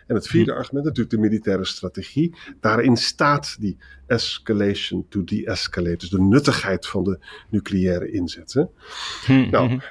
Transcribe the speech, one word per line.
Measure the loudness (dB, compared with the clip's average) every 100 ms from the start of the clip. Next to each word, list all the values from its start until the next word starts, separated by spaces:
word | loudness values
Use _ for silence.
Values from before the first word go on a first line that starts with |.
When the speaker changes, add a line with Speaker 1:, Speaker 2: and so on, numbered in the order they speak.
| -2
Speaker 1:
En |
het | -2 2
vierde | 2 2
Speaker 2:
Hm. | 0
Speaker 1:
argument, | -6 -4
natuurlijk | -2 -2 -2
de | 2
militaire | 2 2 0 -2
strategie. | -2 -6 -10 -10 -6 -2 -2 -2 -20 -4
Daarin | 0 2 4 2
staat | 0 2 2 2 -2 -6
die | -6 -6 -14 -14 -4
escalation | -2 -2 -8 -2 0 0 -2 -4 -6 -4
to | -6
de-escalate, | -4 -4 -4 -6 -4 -4 -2 -4
dus | -2
de | 2
nuttigheid | 6 6 4 0 0 -4 -4
van | -4
de | -2 -4 -8 -20 -4
nucleaire | -4 0 0 2 0 -2
inzet, | -6 -6 -10 -4
hè? | -2 -2 _ -16 -12 -10 -6 4
Speaker 2:
Hm, | 4 4
Speaker 1:
Nou, | 2 2
Speaker 2:
mhm. | 0 -6